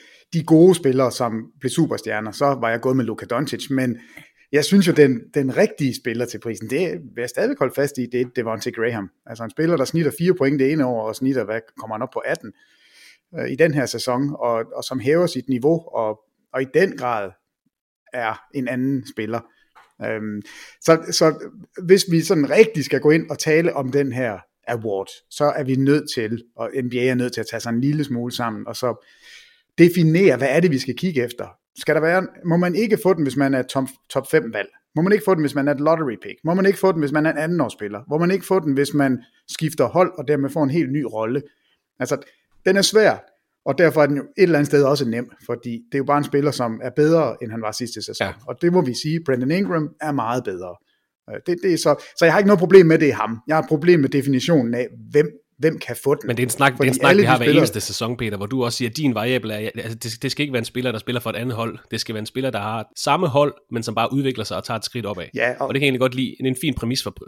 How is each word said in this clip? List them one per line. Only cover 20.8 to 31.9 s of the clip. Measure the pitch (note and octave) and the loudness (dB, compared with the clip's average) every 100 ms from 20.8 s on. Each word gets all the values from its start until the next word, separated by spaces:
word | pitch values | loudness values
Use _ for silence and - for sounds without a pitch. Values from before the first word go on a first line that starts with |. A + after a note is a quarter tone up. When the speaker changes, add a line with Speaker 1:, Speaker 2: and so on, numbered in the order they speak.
Speaker 1:
så, | - E3 F3+ | -2 -2 -2
så | - D#3+ D3+ - - - - | 0 0 0 -10 -20 -20 -10
hvis | F3 F#3+ F3+ | 2 2 2
vi | E3 | -2
sådan | D3 E3+ C3+ | 0 -2 2
rigtig | F3 A3 D3+ - | 4 4 0 -2
skal | C3+ | 2
gå | D3 | 4
ind | E3 D#3+ | 2 0
og | C#3+ | -4
tale | D#3+ D#3 E3+ C#3+ | 0 2 2 -2
om | C3 | -2
den | C#3+ C#3 | -2 -2
her | A#2+ A#2+ F#2 - _ A2+ | -2 -4 -6 -14 _ -8
award, | A#2 A2 G2 G2 - _ | -6 -4 -4 -6 -14 _
så | - | -2
er | D3 D3+ | 0 0
vi | C3 C3 | -2 2
nødt | C3+ D3 D3 B2 | 4 2 0 -4
til, | G#2+ A#2 - - | -4 -6 -8 -10
og | A2+ C#3 | -6 -4
N | B2 | -4
B | |
A | B2 B2+ | 0 0
er | B2 | 0
nødt | B2 | -2
til | A#2 | -6
at | G#2 | -8
tage | A2+ | -8
sig | A#2 | -4
en | A#2 | -2
lille | C#3+ D3+ | 0 -2
smule | C#3+ A#2+ A#2+ | -4 -6 -6
sammen, | A#2+ A#2 G#2 G#2 | -6 -6 -6 -10
og | G#2+ | -4
så | B2 A2 _ _ - - - _ _ - | -4 -4 _ _ -20 -20 -20 _ _ 4
definere, | E3+ F3 D#3+ E3 F#3+ B2 | 4 6 2 4 4 4
hvad | C3+ | 2
er | D#3 | 2
det, | F3+ | 2
vi | C3 | 0
skal | B2+ A#2+ | -4 -6
kigge | F#3 C#3+ | -4 -2
efter. | A#2+ - G2 - _ - | -4 -8 -16 -18 _ -6
Skal | - | -2